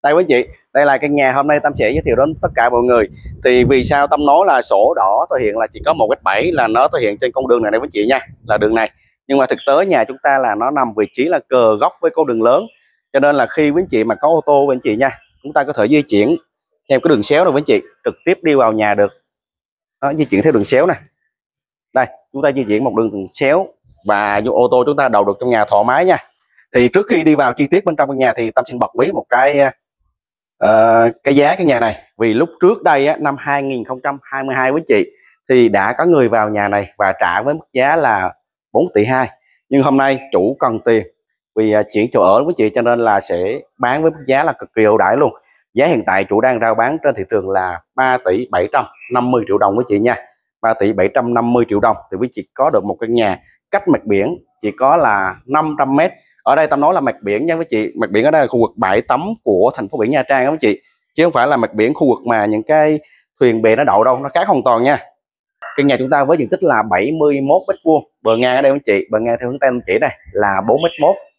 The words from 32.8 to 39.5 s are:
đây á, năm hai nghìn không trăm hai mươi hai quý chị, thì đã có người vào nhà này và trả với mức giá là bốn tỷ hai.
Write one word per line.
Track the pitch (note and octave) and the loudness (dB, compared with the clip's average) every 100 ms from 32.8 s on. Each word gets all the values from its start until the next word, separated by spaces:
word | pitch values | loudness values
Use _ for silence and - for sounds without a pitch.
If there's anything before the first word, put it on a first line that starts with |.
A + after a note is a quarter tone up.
đây | D#3+ D3 C#3 | 0 2 0
á, | D3+ | -2
năm | D3 C#3 | -4 -4
hai | D3+ C#3+ | -4 -4
nghìn | C#3 B2+ | -4 -8
không | A2 B2+ | -8 -8
trăm | C#3+ C#3 | -8 -8
hai | - C3+ | -12 -10
mươi | C3+ | -6
hai | C3 C3 | -2 0
quý | D3+ D#3+ | -2 0
chị, | G#2+ F2+ _ _ _ - | 0 0 _ _ _ 0
thì | B2+ A#2 | 4 4
đã | G2+ G2 | 4 0
có | B2+ | 0
người | E3+ D#3+ A#2 | 2 2 2
vào | A2+ G#2+ | 2 0
nhà | G#2 G2+ | -2 -2
này | G#2 G2 _ | -2 -4 _
và | G2 - | -4 0
trả | F#2 F2+ | -2 0
với | B2+ | -2
mức | D#3 _ | -6 _
giá | C3 C3+ | -2 0
là | E3 C3+ G#2 F#2 - _ _ _ | 0 0 0 -4 -10 _ _ _
bốn | A2 A#2+ | -2 0
tỷ | G#2+ | 0
hai. | G#2+ C3 A#2+ - _ | 0 0 -2 -8 _